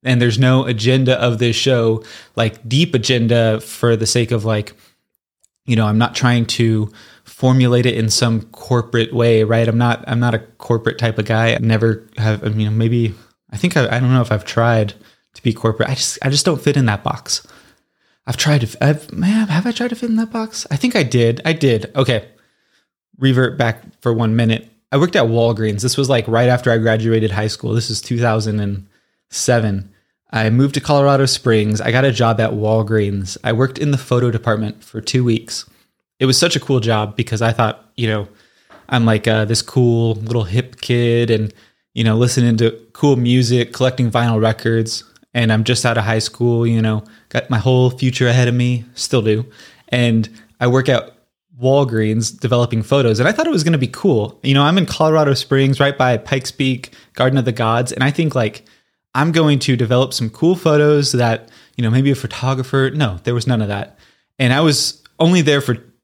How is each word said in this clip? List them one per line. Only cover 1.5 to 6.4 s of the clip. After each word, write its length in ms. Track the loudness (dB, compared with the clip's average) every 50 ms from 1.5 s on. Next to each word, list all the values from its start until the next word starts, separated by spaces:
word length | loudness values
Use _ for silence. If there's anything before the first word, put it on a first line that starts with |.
| 0
show, 480 | 0 0 0 0 2 2 0 0 -2 -4 -12 -20 -20 -20 _ _
like, 320 | -4 -4 -4 -4 -6 -10 -2
deep 240 | 0 0 0 2 0
agenda 680 | -4 0 0 0 0 2 2 2 2 2 2 0 -2
for 340 | -6 -10 -10 -2 0 0 2
the 100 | 2 0
sake 260 | -2 0 0 0 0
of, 140 | -2 -4 -2
like, 280 | -2 -4 -4 -4 -8 -14 _ _ _ _ _ _ _ _ _ _ _ _ _ _ _ _ _ _
you 100 | -2 0
know, 120 | 0 2 2
I'm 100 | 2 2
not 160 | 0 0 -2
trying 320 | 0 0 2 2 2